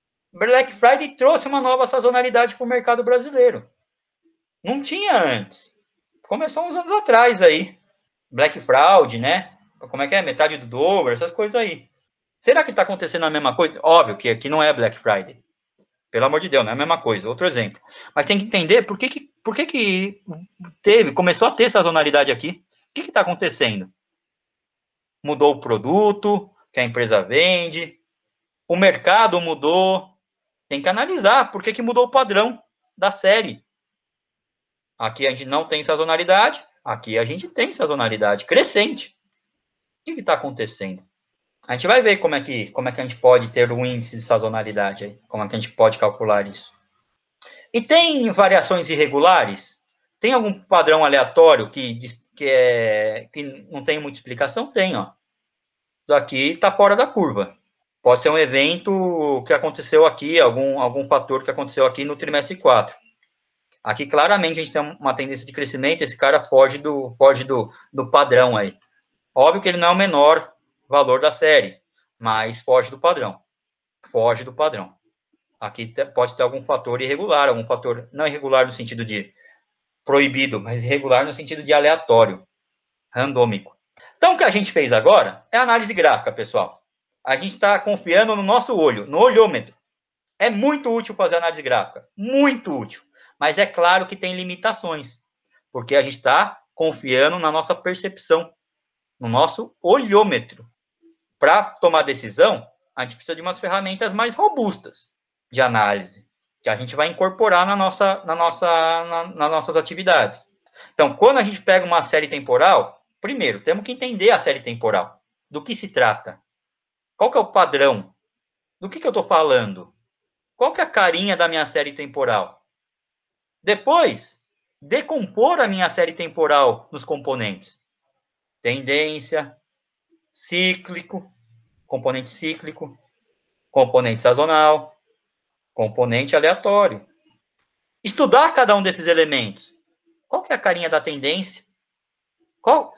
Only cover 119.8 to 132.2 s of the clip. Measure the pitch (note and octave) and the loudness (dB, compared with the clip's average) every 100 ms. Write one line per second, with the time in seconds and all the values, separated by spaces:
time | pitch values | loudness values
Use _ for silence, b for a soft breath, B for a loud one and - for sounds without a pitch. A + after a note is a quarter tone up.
119.8 | F2 _ _ _ _ _ _ - B3+ - | -18 _ _ _ _ _ _ -4 -2 -2
120.8 | E4+ A3 F#3 E3 G3+ F3+ E3+ D#3+ D3 D3+ | -2 0 2 0 -2 0 0 -2 -4 -4
121.8 | D3 C#3+ C#3+ C#3+ B2+ G#2+ F2+ - _ _ | -6 -8 -12 -4 -2 -2 -4 -12 _ _
122.8 | _ _ _ _ _ _ _ _ F3+ G3+ | _ _ _ _ _ _ _ _ -4 -2
123.8 | C4+ E4+ B3+ G#2 - - _ _ _ _ | 2 2 2 -2 -14 -20 _ _ _ _
124.8 | C#3 - D4+ D#4 F#3+ G#3 C4+ E4+ A3+ F#3+ | -6 -6 -4 -8 -6 0 0 2 -2 -2
125.8 | E3+ F3+ E3 D#3+ E3 E3 D3+ C#3+ C3 A2 | -4 -2 -4 -4 -10 -2 2 4 2 0
126.8 | - D3 - D3 C#3 B2+ G#2+ F#2+ - _ | -8 -16 -10 -8 -6 -6 -6 -10 -16 _
127.8 | _ _ _ _ _ _ _ _ A#2 C3 | _ _ _ _ _ _ _ _ -6 -6
128.8 | C3 C#3+ D#3 D#3 - D#3 C#3+ _ _ _ | -4 -2 -4 -8 -8 -8 -8 _ _ _
129.8 | _ _ _ _ _ _ - F3+ F#3 F3+ | _ _ _ _ _ _ -8 -2 -2 -4
130.8 | - F3 - F#3+ - _ _ _ _ _ | -10 -16 -14 -16 -16 _ _ _ _ _
131.8 | - B2+ C3 C3 | -10 -6 -4 -6